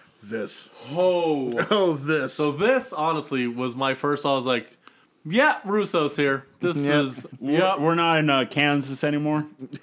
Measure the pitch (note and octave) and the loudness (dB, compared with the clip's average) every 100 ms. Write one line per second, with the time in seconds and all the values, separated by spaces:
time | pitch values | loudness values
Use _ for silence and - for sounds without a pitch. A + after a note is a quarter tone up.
0 | _ _ G#2 A2 G#2 - - - B2 D3+ | _ _ -10 -8 -8 -10 -14 -20 -8 2
1 | F#3 F3+ E3 D3+ C3 A#2+ E3 G#3 F#3 D3+ | 2 4 2 0 0 -2 0 2 2 0
2 | C#3 D#3 C3 - D3+ C#3+ G#3 C4 - D#3+ | 0 0 0 0 -2 2 2 2 0 -4
3 | D#3 D#3+ D3 C3+ B2 A#2 B2+ A#2+ C3+ C3 | -2 -2 -2 -2 -2 -2 -6 -2 -2 0
4 | C#3+ C#3+ D3 C#3 B2+ B2 A2+ _ - _ | -2 -2 0 0 2 -2 -2 _ -20 _
5 | _ _ D#3 G3 D4 - G3+ G#3 G3 E3+ | _ _ -4 2 2 2 -2 -2 0 0
6 | D3+ - C#3+ C3+ C3+ _ F3+ D#3 C#3+ D3 | 0 0 0 0 -6 _ -4 0 2 2
7 | C#3 B2 - C3 B2+ D3+ F#3 F#3 D3+ E3 | 0 -4 -14 -10 0 2 2 2 2 2
8 | E3+ D#3+ D3+ C3+ B2 - D3 D3 C3+ C3+ | 2 2 4 2 2 0 2 2 -2 -4
9 | D3+ D3 D3+ D3+ D3+ - B2+ C#3 | -2 0 0 -2 -4 -12 -16 -12